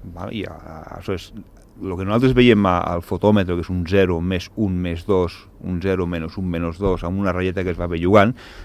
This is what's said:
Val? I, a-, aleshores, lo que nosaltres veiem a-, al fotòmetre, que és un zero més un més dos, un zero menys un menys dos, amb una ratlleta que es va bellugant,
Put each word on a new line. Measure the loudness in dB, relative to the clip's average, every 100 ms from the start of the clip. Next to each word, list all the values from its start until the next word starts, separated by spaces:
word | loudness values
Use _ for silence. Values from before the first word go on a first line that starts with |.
| -16
Val? | -12 -10
I, | -8
a-, | -10 -12 -16 -16 -16 -12
aleshores, | -8 -8 -8 -18 -20 -20 -20 -12
lo | -8 -6
que |
nosaltres | -2 2 4
veiem | 6 8 8 4
a-, | 2
al | 0 -6
fotòmetre, | -4 0 4 4 2
que | -2
és | -2
un | -4 2
zero | 2 4 2
més | -2 -4 -6 -4
un | -2 0
més | -2 -6 0
dos, | 0 0 -6 -20 -14
un | -8 -4
zero | -2 -2 -2
menys | -4 -8 -8
un | -6
menys | -4 -4 -4
dos, | -2 -2
amb | -4 -2
una | -2
ratlleta | -2 -2 -2
que | -4
es | -4
va | -4
bellugant, | -2 4 6 6 0 -14 -20